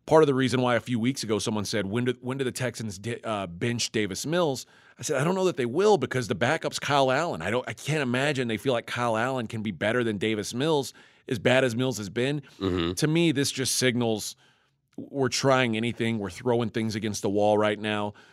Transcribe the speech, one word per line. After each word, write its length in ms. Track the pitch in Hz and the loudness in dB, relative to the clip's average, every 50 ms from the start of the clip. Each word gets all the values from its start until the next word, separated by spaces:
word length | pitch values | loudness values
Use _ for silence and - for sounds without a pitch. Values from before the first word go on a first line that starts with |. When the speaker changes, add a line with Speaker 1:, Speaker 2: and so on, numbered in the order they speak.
| _ | _
Speaker 1:
part 160 | - 147 160 | 4 6 6
of 60 | 160 143 | 6 6
the 60 | 135 | 4
reason 260 | 127 131 123 123 131 | 2 2 2 2 2
why 140 | 127 123 120 | 2 2 2
a 40 | 113 | 2
few 200 | - - 123 113 | 0 0 -2 0
weeks 240 | 110 127 135 - - | 0 0 -2 -2 -2
ago 160 | 104 110 101 | -2 -2 0
someone 260 | - 120 107 107 101 | 0 -2 -2 -2 -2
said, 220 | - - 107 98 95 | -2 -2 -4 -2 -2
"When 180 | 101 120 123 | -2 -2 0
do, 80 | 123 123 - | -2 -2 -4
when 160 | - 123 131 135 | -6 -8 -6 -4
do 60 | 135 | -4
the 80 | 123 | -4
Texans 480 | 110 - 127 120 107 - 113 110 92 92 | -4 -4 -4 -6 -4 -6 -8 -8 -8 -8
di-, 200 | 101 117 120 - - | -8 -8 -8 -6 -6
uh, 240 | 113 110 101 98 90 | -6 -4 -4 -4 -6
bench 440 | 85 87 113 120 120 117 - - | -6 -4 -4 -4 -2 -2 -4 -2
Davis 360 | - 117 107 95 95 - - 139 | -2 -2 -2 -2 -4 -6 -4 -2
Mills?" 400 | 160 180 175 151 131 123 - - - - - - - - | 0 0 0 0 -2 -4 -8 -14 -20 -20 -20 -20 -16 -10
I 40 | |
said, 200 | 123 - 151 131 | -6 -4 -2 0
"I 20 | 139 | 2
don't 120 | 165 190 | 2 2
know 100 | 190 185 | 2 2
that 100 | 180 151 | 0 0
they 100 | - 123 | 0 -2
will 320 | 120 117 160 196 214 208 170 | -2 0 2 4 4 4 4
because 300 | 135 120 - 127 120 95 | 2 0 -2 -2 -2 -2
the 80 | 117 | -2
backup's 420 | - - 123 156 165 - 151 131 - | 0 0 0 0 0 -2 -6 -6 -6
Kyle 320 | - - 143 143 135 131 | -2 2 4 4 4 4
Allen." 320 | 127 139 165 175 127 85 | 4 2 0 -2 -4 -4
I 80 | 80 95 | -4 -2
don't, 140 | 110 127 - - | -2 -2 -4 -6
I 40 | 120 | -8
can't 280 | - - - 143 156 | -8 -4 -2 -2 0
imagine 480 | 147 123 120 127 135 147 151 127 131 117 | 0 0 0 0 0 0 0 0 -2 -2
they 80 | 110 107 | -2 -2
feel 160 | - 135 127 | 0 0 0
like 120 | 117 110 | 0 -2
Kyle 300 | - - 120 123 120 110 | -4 -4 -2 0 0 0
Allen 320 | 110 117 131 135 127 117 104 | 0 0 0 -2 -4 -4 -6
can 140 | - 113 104 | -6 -6 -4
be 80 | 110 | -4
better 320 | 95 73 101 104 113 123 120 | -4 -2 0 0 2 2 2
than 140 | 113 107 98 | 0 0 0
Davis 360 | 95 110 110 104 98 - - | 0 0 0 -2 -4 -4 -4
Mills, 400 | 120 139 160 160 143 131 - - - - - _ _ _ - | -2 0 0 0 0 0 -4 -8 -16 -20 -20 _ _ _ -6
as 120 | 131 104 | -4 0
bad 240 | - 131 123 131 135 | 2 4 4 4 4
as 120 | 127 113 | 2 2
Mills 220 | 113 131 131 123 95 | 0 0 -2 -2 -4
has 100 | 107 95 | -6 -6
been. 320 | - 117 123 135 147 147 135 - - - | -2 -2 0 0 -2 -4 -6 -10 -8 -4
Speaker 2:
Mm-hmm. 340 | 95 95 87 90 85 85 92 | -2 0 0 2 0 0 0
Speaker 1:
To 140 | - - 151 | 0 0 2
me, 240 | 156 165 170 165 | 4 4 4 4
this 200 | 139 131 139 - | 2 2 0 -2
just 260 | - - 131 - - - | -2 -2 -2 -2 0 2
signals 580 | 131 127 117 123 120 117 110 104 - - - - _ _ _ _ _ _ _ _ _ _ _ - | 2 2 2 2 2 0 0 -2 -4 -8 -12 -14 _ _ _ _ _ _ _ _ _ _ _ -16
we're 320 | - - - 139 135 123 | -14 -8 -4 -2 -2 0
trying 480 | - - - 139 135 131 127 120 110 110 | 0 2 4 4 4 4 4 2 0 0
anything. 420 | 113 120 107 - 117 113 117 110 | -2 -2 -2 -2 -2 -2 0 -2
We're 100 | 101 95 | -4 -6
throwing 400 | 90 - - 127 120 120 120 107 | -8 -4 -2 0 2 2 0 0
things 260 | - 117 110 110 101 | -2 -2 -2 -2 -2
against 260 | 110 101 110 104 - | -2 -4 -4 -4 -2
the 80 | - 107 | -2 0
wall 280 | 98 104 104 104 107 104 | 2 4 4 4 4 4
right 220 | 107 107 107 104 | 4 2 0 0
now. 340 | 104 107 107 104 104 104 101 - - - | -2 -2 -2 -2 -2 -4 -6 -10 -18 -20